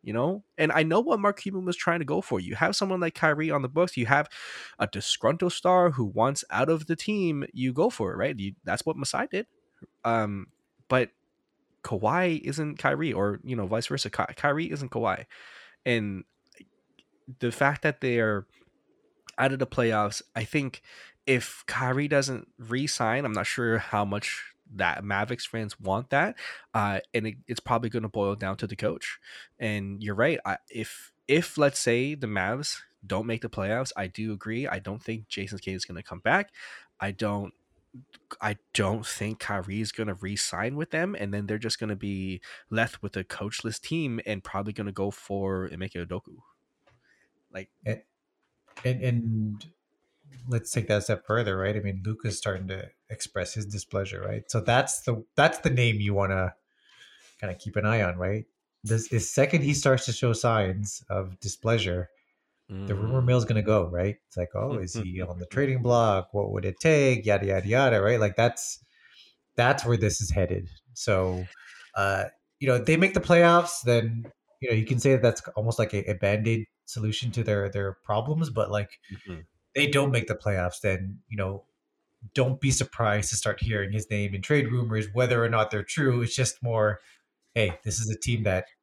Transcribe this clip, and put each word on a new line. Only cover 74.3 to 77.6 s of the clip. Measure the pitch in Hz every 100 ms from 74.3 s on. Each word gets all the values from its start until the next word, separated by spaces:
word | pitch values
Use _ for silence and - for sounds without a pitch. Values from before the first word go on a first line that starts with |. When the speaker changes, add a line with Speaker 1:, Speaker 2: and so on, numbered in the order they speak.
| _ _ _
Speaker 2:
you | 127
know, | 110
you | 110
can | 123
say | 139
that | 131
that's | 120 - - -
almost | 110 113
like | 110
a, | 101 95
a | 98
Band-Aid | 98 104 110 113 107 _ -
solution | - 107 107 123
to | 113
their, | 110 104